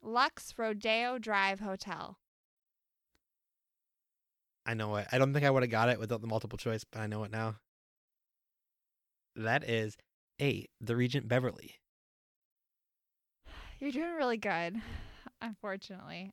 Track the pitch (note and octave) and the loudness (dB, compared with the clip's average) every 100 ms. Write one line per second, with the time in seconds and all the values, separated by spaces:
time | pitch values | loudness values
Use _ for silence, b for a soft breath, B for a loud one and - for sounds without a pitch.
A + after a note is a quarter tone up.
0 | G#3+ A#3 C#4+ - - - A3 G#3+ A3 A3 | -2 2 2 0 -12 -2 -2 0 2 2
1 | B3 B3+ A3 G3+ G3 G3 G#3 F#3+ G3+ E3+ | 2 -2 0 2 4 2 -4 -6 -6 -8
2 | - F#3+ _ _ _ _ _ _ _ _ | -10 -14 _ _ _ _ _ _ _ _
3 | _ _ _ _ _ _ _ _ _ _ | _ _ _ _ _ _ _ _ _ _
4 | _ _ _ _ _ _ - A2+ G#2+ G#2 | _ _ _ _ _ _ -4 -2 0 0
5 | G2 B2+ C#3 C#3+ C#3+ C3+ B2 A2 A#2+ A2 | 2 4 4 6 6 6 4 4 4 4
6 | A2 A#2 A2+ A2 A2 A2 A#2+ A2 - A2+ | 0 -2 0 -2 -2 -4 -2 -2 -4 -6
7 | G#2+ G#2+ G#2 A2 A2+ G#2+ _ _ _ _ | -4 -4 -4 -2 -4 -4 _ _ _ _
8 | _ _ _ _ _ _ _ _ _ _ | _ _ _ _ _ _ _ _ _ _
9 | _ _ _ - A2 C3+ G2 A2+ G#2+ - | _ _ _ -4 2 2 2 0 0 -6
10 | _ _ _ - C#3+ G2+ - - A2+ A#2+ | _ _ _ -2 0 0 -4 -10 -2 2
11 | B2 C3+ A2+ B2 B2+ - - - _ _ | 4 2 2 2 2 -4 -14 -20 _ _
12 | _ _ _ _ _ _ _ _ _ _ | _ _ _ _ _ _ _ _ _ _
13 | _ _ _ _ - B B B C#4 B3 | _ _ _ _ -20 B B B -4 -2
14 | E4+ E4 B3+ A3+ G#3 E3 E3+ A3 B B | -2 0 0 0 0 0 -2 -4 B B
15 | B B B - A3+ G#3+ G#3+ G3 - F#3 | B B B -12 -10 -8 -8 -8 -10 -16
16 | - E3+ G3 | -12 -12 -10